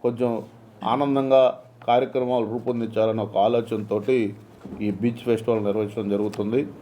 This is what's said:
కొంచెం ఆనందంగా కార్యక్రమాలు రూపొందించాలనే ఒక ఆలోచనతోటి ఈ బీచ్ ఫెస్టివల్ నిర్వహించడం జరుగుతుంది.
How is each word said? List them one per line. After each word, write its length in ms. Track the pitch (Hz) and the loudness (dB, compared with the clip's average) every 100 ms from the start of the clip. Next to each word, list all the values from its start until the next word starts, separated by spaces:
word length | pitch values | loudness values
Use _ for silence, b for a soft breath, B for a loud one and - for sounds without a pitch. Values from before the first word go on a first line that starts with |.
కొంచెం 300 | 123 120 123 113 - - - - 110 | -2 0 -2 -2 -8 -20 -20 -8 -2
ఆనందంగా 500 | 127 143 139 135 131 127 - - - - | 0 2 0 4 6 6 2 -16 -10 2
కార్యక్రమాలు 560 | 120 127 131 123 123 107 | 2 2 -2 0 0 -2
రూపొందించాలనే 680 | 117 120 120 113 110 113 110 104 | -4 -4 -4 -2 0 0 0 -2
ఒక 80 | 98 104 | 2 4
ఆలోచనతోటి 720 | 120 117 110 107 104 101 131 104 104 - - - - 104 | 2 0 -6 -2 -2 2 0 0 -6 -20 -20 -16 -6 -4
ఈ 40 | 95 | -2
బీచ్ 220 | 117 117 123 | -2 -2 -2
ఫెస్టివల్ 360 | 113 113 113 101 | 0 0 0 0
నిర్వహించడం 420 | 104 104 110 101 101 | -2 -2 -4 -2 0
జరుగుతుంది. 440 | 104 101 104 123 151 - | -2 -2 -2 0 -2 -10